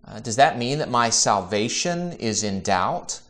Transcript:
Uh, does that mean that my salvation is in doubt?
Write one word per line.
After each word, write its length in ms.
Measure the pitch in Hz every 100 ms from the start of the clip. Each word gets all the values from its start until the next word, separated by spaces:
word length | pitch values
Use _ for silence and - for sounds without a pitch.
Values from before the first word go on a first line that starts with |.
| -
Uh, 120 | 107
does 160 | 113 107
that 220 | 147 123
mean 220 | 120 147
that 100 | 143
my 200 | 120 117
salvation 1040 | 110 127 104 90 104 104 - 175 170 175
is 300 | - 113 104
in 180 | 107 196
doubt? 600 | 135 92 98 170 - -